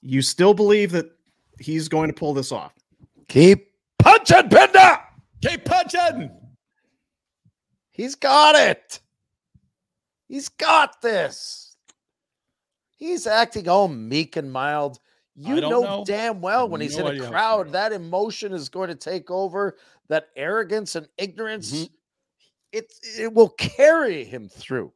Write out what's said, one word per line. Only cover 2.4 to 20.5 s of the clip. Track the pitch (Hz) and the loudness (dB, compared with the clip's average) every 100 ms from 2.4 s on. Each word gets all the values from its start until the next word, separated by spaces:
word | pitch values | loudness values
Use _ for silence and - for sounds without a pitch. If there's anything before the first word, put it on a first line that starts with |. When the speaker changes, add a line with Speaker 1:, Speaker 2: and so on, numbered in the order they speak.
| 131 | -6
Speaker 1:
off? | 123 78 _ _ _ _ _ _ | -10 -12 _ _ _ _ _ _
Speaker 2:
Keep | 127 170 196 _ _ _ _ | 6 6 6 _ _ _ _
punching, | - 427 - 359 277 | 6 6 6 4 8
Pinder! | - 440 381 381 311 - _ _ _ | 6 8 8 8 6 -4 _ _ _
Speaker 3:
Keep | 226 339 | -6 -6
punching! | - 359 359 339 349 247 151 - - _ _ _ _ _ _ _ _ _ _ _ _ _ _ | -2 -2 -2 -2 -2 -4 -12 -16 -20 _ _ _ _ _ _ _ _ _ _ _ _ _ _
Speaker 2:
He's | - 240 | -12 -12
got | 277 277 277 302 302 | -6 0 4 6 6
it! | 214 - _ - _ _ _ _ _ _ _ _ _ _ _ _ _ | 2 -2 _ -20 _ _ _ _ _ _ _ _ _ _ _ _ _
He's | 262 269 | -14 -14
got | _ 311 320 285 - | _ 0 2 0 -4
this! | 233 208 151 - - - - _ _ _ _ _ _ _ _ _ _ _ _ _ | -4 -4 -4 -10 -18 -20 -20 _ _ _ _ _ _ _ _ _ _ _ _ _
He's | 311 349 226 | -10 -8 -2
acting | 214 233 226 170 | -2 -2 -4 0
all | 185 196 | 0 0
meek | 135 110 139 160 - | -4 -6 -6 -4 -8
and | 139 | -10
mild. | 131 139 147 143 127 _ _ _ _ | -6 -4 -4 -6 -10 _ _ _ _
You | 151 294 | -6 -4
Speaker 3:
I | |
don't | 151 | -2
Speaker 2:
know | 240 | -2
Speaker 3:
know. | 196 202 196 | -2 -6 -8
Speaker 2:
damn | 202 226 214 | -6 -6 -8
well | 180 226 240 | -4 -4 -4
when | 165 | -6
Speaker 3:
I | |
have | 151 | -8
Speaker 2:
he's | 151 | -6
Speaker 3:
no | 151 | -8
Speaker 2:
in | |
a | |
Speaker 3:
idea | 143 | -8
how | 127 | -8
Speaker 2:
crowd, | 117 220 220 165 | -4 -2 -2 -4
Speaker 3:
far. | |
Speaker 2:
that | 170 214 | -6 -6
emotion | 208 165 180 214 - 208 | -8 -8 -6 -6 -8 -12
is | 185 139 | -12 -12
going | 185 185 | -10 -10
to | |
take | 151 - 185 151 | -12 -12 -12 -10
over, | 180 190 180 202 - _ _ _ | -8 -8 -6 -8 -10 _ _ _
that | 156 156 - | -8 -8 -12
arrogance | 147 | -8